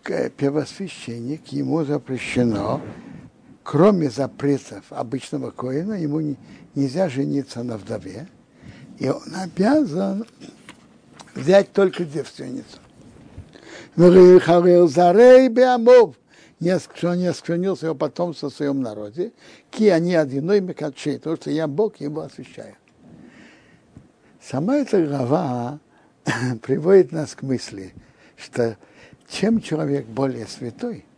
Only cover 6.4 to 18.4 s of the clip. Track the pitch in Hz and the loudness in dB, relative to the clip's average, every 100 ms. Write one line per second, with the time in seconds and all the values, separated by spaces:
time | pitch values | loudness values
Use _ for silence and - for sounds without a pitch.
6.4 | - - - - 139 139 190 127 143 143 | -14 -20 -12 -6 -4 -2 -4 -2 -4 -4
7.4 | 135 117 123 110 98 113 92 92 175 _ | -6 -10 -10 -10 -10 -12 -12 -16 -18 _
8.4 | _ _ - - - - 131 - - 165 | _ _ -20 -20 -20 -8 -6 -6 -8 -12
9.4 | 185 160 202 302 247 156 196 196 233 _ | -10 -2 2 2 0 -4 -4 -6 -10 _
10.4 | - - - - _ _ _ - - - | -20 -20 -20 -20 _ _ _ -20 -18 -8
11.4 | 135 196 196 - 190 185 170 151 127 - | 2 2 4 0 0 0 -8 -8 -12 -14
12.4 | 131 127 - - _ _ - - - - | -12 -12 -14 -20 _ _ -20 -20 -20 -20
13.4 | - - - - - - 175 185 180 180 | -20 -20 -20 -20 -12 4 8 10 10 10
14.4 | - 175 180 175 175 139 - 196 247 254 | 8 4 6 6 4 4 4 8 10 8
15.4 | 262 226 254 247 226 254 202 123 _ _ | 6 2 2 4 8 8 6 0 _ _
16.4 | _ _ 170 180 - - 170 175 180 - | _ _ -2 -2 -4 -6 -4 -2 -2 -4
17.4 | - 170 190 180 160 143 151 - 175 147 | -4 -4 -4 -4 -6 -4 -6 -4 -8 -6